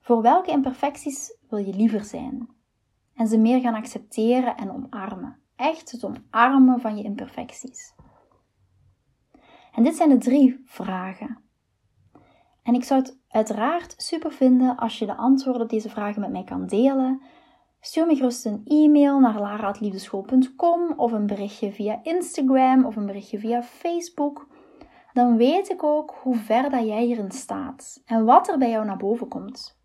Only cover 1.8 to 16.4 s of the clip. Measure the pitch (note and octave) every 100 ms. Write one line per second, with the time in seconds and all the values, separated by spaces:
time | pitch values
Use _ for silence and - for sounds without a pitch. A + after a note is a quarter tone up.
1.8 | A3+ G#3+ G#3 - - - A#3 _ _ _
2.8 | _ _ _ - A3+ A3 A3 B3+ B3 A3
3.8 | A3 G#3 - - A3 B3 B3 - G3 A#3
4.8 | - G#3 G3 F#3+ F3 - _ _ C#4 D#4+
5.8 | - A#3+ G3 G#3+ _ A3 A#3+ C4+ B3+ B3
6.8 | A3+ G#3 G#3 G3+ G3 - - - - -
7.8 | - _ - _ _ _ _ _ _ _
8.8 | _ _ _ _ _ _ _ _ _ -
9.8 | A#3+ - D#4+ C4+ - C4+ C4 - - -
10.8 | - F#3 F#3 F#3+ - A3+ _ _ _ _
11.8 | _ _ _ _ _ _ _ _ - A#3+
12.8 | B3 C4+ C4 - _ A3 A3 G#3 A#3+ E4+
13.8 | E4+ - - E4 D#4+ - C4 B3+ B3+ B3+
14.8 | A#3 - G#3 - B3 C4+ C4+ B3 A#3 A3
15.8 | G#3+ G#3 G#3 G#3 F#3+ F#3